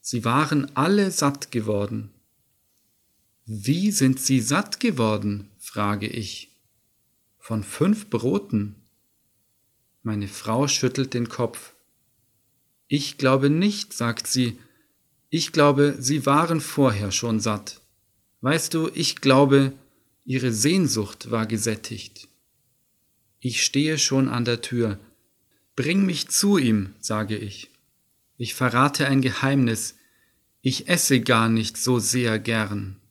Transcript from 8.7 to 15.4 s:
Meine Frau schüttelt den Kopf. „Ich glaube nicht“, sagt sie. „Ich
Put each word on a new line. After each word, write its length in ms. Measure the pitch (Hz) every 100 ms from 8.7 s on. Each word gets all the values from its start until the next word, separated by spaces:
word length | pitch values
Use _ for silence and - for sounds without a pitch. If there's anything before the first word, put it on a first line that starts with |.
| 101 _ _ _ _ _ _ _ _ _ _ _ _
Meine 240 | 117 107 101
Frau 400 | - 110 117 139
schüttelt 460 | - 127 131 131
den 160 | 120 117
Kopf. 440 | - 117 - - _ _ _ _ _ _ _ _ _ _ _ _
„Ich 300 | 147 143 -
glaube 320 | 131 135 139
nicht“, 440 | 156 202 202 -
sagt 340 | - 117 117 -
sie. 300 | 123 123 - - _ _ _ _ _ _
„Ich 220 | 160